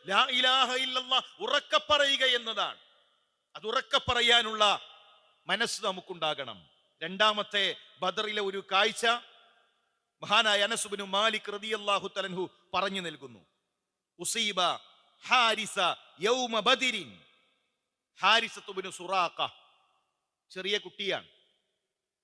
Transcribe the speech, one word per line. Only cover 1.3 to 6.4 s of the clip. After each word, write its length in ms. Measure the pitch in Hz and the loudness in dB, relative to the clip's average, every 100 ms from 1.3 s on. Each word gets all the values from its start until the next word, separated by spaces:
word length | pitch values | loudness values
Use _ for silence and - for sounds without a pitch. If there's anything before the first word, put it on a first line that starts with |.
| - | -6
ഉറക്കെ 400 | 214 285 - 302 302 | -2 -2 0 0 4
പറയുക 340 | 294 277 277 | 4 4 2
എന്നതാണ്. 540 | 262 240 226 208 165 110 _ _ _ _ _ _ _ 151 | 2 0 -2 -4 -4 -6 _ _ _ _ _ _ _ -12
അതുറക്കെ 440 | 202 247 - 277 - | -4 -2 0 0 0
പറയാനുള്ള 680 | 240 233 233 220 220 208 180 - - - _ _ _ 156 | 2 4 4 4 2 2 2 -4 -20 -20 _ _ _ -4
മനസ്സ് 380 | 196 233 - | -2 -2 -2
നമുക്കുണ്ടാകണം. 840 | 208 185 - 175 156 147 | -4 -6 -8 -6 -4 -4